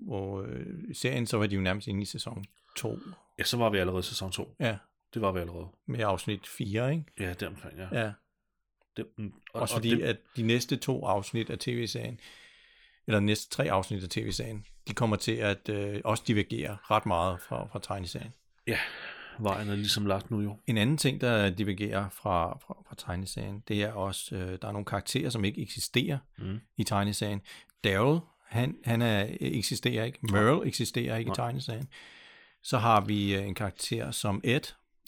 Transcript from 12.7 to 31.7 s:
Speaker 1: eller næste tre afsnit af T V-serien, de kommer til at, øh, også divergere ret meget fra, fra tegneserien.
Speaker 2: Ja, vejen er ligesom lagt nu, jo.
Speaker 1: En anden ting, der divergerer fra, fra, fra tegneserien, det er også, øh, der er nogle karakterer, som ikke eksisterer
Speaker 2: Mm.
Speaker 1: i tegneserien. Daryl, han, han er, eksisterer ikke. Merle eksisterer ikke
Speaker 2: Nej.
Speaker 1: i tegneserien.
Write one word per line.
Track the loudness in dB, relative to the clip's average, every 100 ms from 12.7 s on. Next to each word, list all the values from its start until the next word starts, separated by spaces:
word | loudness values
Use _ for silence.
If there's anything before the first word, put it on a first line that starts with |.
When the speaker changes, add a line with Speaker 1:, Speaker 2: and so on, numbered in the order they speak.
| _ -20 _ 2
Speaker 1:
eller | 4
næste | 4 2 0
tre | -2 2
afsnit | 2 2 -4
af | -4
T | -4
V-serien, | -2 -4 -4 -8 -12 -14 -6
de |
kommer | 0 2 2
til | 0
at, | 2 2 0 -2
øh, | -2 -2 -2
også | 0 0 2
divergere | 2 2 -2 -4 -6 2
ret | 2 4
meget | 2 2 0
fra, | -6 -6 -6
fra | -8
tegneserien. | -6 -6 -6 -8 -12 -16 _ _ -4
Speaker 2:
Ja, | -2 -4 -8 -12 -14 -14 -4
vejen | 0 0 0
er |
ligesom | 0 0 2 2
lagt | 0 0
nu, | -2
jo. | -2 -4 0
Speaker 1:
En | 4
anden | 4 4
ting, | 2 2
der | 4 4 4
divergerer | 2 0 0 0 -2 -2
fra, | -4 2 2 2 -2
fra, | -12 -16 -16
fra | -12
tegneserien, | -6 -4 -4 -6 -8 -8 -2
det | 0
er | 0
også, | -2 -4 -4 -6 -4
øh, | -4 -6
der | -6
er |
nogle | -6
karakterer, | -2 -2 0 0 0
som | 0
ikke | 0 0
eksisterer | -6 -6 -2 0 2 0 -4 -8
Speaker 2:
Mm. | -6 -6 -6 -4
Speaker 1:
i |
tegneserien. | 0 2 2 0 -2 -2 -6 -18 -20 _
Daryl, | 2 6 6 4 0 _ -4
han, | 0 0 0
han | 0 4
er, | 4 4 2 -2
eksisterer | -2 0 0 0 0 0
ikke. | -2 -4
Merle | 2 6 6 6 2
eksisterer | 0 -2 0 0 0
ikke | 0
Speaker 2:
Nej. |
Speaker 1:
i | -2
tegneserien. | -2 -2 -4